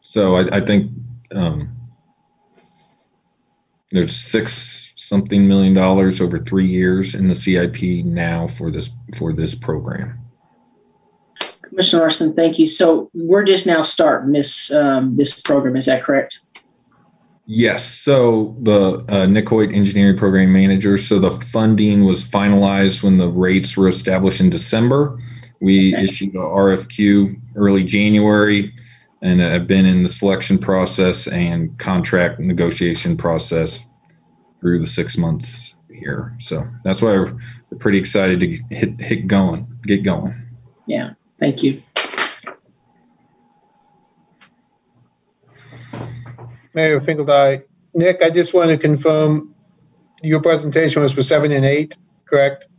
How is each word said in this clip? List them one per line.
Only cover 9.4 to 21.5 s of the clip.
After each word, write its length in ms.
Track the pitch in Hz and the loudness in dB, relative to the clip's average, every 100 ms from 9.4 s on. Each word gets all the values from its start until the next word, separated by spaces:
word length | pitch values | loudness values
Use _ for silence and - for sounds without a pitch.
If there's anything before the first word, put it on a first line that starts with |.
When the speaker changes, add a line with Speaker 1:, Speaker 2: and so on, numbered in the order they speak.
| 80 | -6
Speaker 1:
program. 640 | - - 78 - - - - - _ _ _ _ _ _ _ _ _ _ _ - - | -6 -8 -8 -6 -10 -10 -14 -20 _ _ _ _ _ _ _ _ _ _ _ -14 -14
Speaker 2:
Commissioner 400 | - 190 180 170 | -14 -2 0 2
Larson, 320 | 160 160 160 | 2 0 -2
thank 240 | 156 165 160 | 0 0 2
you. 80 | 160 | 2
So 440 | - 180 160 - | 4 2 2 -2
we're 300 | 175 165 196 | -10 0 2
just 200 | 202 190 | 4 2
now 200 | 185 165 | 2 0
starting 480 | 156 - 160 131 131 | 0 0 2 2 0
this, 400 | 143 139 - - | 0 2 0 0
um, 440 | 143 143 135 131 127 | 2 2 2 0 0
this 240 | 143 - | 0 0
program. 360 | - 143 135 131 | 0 0 0 -2
Is 100 | 131 | 0
that 160 | 131 | -2
correct? 380 | - 139 - - _ - _ _ _ _ _ _ _ _ - | 0 -2 -2 -10 _ -20 _ _ _ _ _ _ _ _ -8
Speaker 1:
Yes. 380 | 110 117 95 | 0 2 2
So 720 | - - - 139 120 113 110 - | -6 -6 2 4 4 2 0 -2
the, 440 | 117 104 95 - - | 2 4 4 0 -2
uh, 180 | 101 95 | 0 4
Nick 220 | 104 107 | 2 2
Hoyt, 240 | 113 101 | 2 2
Engineering 440 | 101 98 101 101 95 | 2 0 4 4 4
Program 360 | 101 95 95 | 2 4 4
Manager. 460 | 95 98 95 101 98 | 6 4 2 2 0
So 220 | - 101 | 2 2
the 100 | 92 - | 2 -2
funding 580 | - | -6